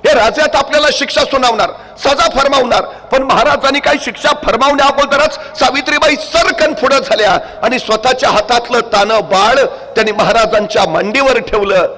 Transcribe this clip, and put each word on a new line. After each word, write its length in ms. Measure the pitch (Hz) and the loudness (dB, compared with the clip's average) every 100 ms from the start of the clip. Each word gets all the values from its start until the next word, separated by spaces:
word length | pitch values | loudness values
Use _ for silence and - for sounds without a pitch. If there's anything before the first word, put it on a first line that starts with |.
| 262 | 2
हे 60 | |
राजात 420 | 262 220 254 302 294 | 2 2 0 0 0
आपल्याला 320 | 285 294 294 | 0 0 0
शिक्षा 280 | - 285 294 | -2 -4 -2
सुनावणार, 480 | 277 269 247 220 185 - - - | -2 0 0 0 -4 -6 -20 -6
सजा 420 | - 285 330 254 | -2 2 0 2
फरमावणार, 420 | 277 277 240 208 | 0 0 0 -2
पण 420 | - - - 269 | -2 -12 -2 -2
महाराजांनी 560 | 262 202 277 277 269 277 | 0 0 2 2 0 0
काही 180 | - 294 | 0 -2
शिक्षा 280 | - - 294 294 | -4 -4 -2 0
फरमावण्या 420 | - 226 269 285 277 | 0 2 2 2 2
अगोदरच 760 | 277 277 277 302 - - - | 2 0 2 0 -2 -14 -2
सावित्रीबाई 560 | 247 277 294 294 302 294 | 0 0 -2 0 2 0
सरकन 580 | - 330 359 381 311 | -2 0 0 0 -2
पुढं 260 | - 262 262 | 0 0 0
झाल्या 380 | 262 214 214 175 - - | 0 0 2 0 -4 -4
आणि 160 | 233 247 | -2 -2
स्वतःच्या 500 | - 214 254 254 262 | -2 0 0 0 0
हातातलं 500 | 208 214 240 240 240 | 0 0 -2 0 -4
तानं 400 | - 202 202 220 | 0 0 2 0
बाळ 360 | 170 190 214 262 233 | 2 2 4 2 0
त्यांनी 460 | - - 214 220 | -4 -6 -2 -2
महाराजांच्या 760 | 208 190 226 220 214 208 233 190 | 0 2 2 2 0 0 0 0
मांडीवर 500 | 160 196 262 269 233 | 0 -2 0 2 0
ठेवलं 560 | - 208 196 190 151 | 0 -2 2 2 0